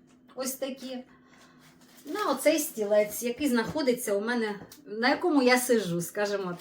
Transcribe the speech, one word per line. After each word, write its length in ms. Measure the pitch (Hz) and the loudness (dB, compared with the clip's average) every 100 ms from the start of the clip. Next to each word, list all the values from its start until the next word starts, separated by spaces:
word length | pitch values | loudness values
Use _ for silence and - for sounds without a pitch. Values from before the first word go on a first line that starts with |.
| _ _ _ - | _ _ _ -10
ось 160 | 262 | -8
такі, 440 | - 269 - 262 247 - - _ - - _ - _ - - - | -6 -8 -8 -12 -12 -14 -20 _ -20 -20 _ -20 _ -20 -20 -10
на 200 | 392 349 | -4 -2
оцей 280 | 262 294 320 | 2 2 2
стілець, 640 | - - 202 208 208 - | 0 -4 2 4 4 0
який 260 | 240 240 285 | -6 -2 0
знаходиться 640 | 240 220 302 269 240 - 202 | 2 0 0 0 0 0 -2
у 60 | |
мене, 380 | 226 240 214 202 - - - | 0 -2 -2 -6 -12 -20 -12
на 240 | 214 247 | 0 2
якому 320 | 294 359 294 | 2 2 4
я 180 | 247 254 | 6 4
сиджу, 420 | - 233 185 170 | 4 2 2 -2
скажімо 560 | 170 208 202 196 185 175 | -4 -4 -2 -2 -4 -8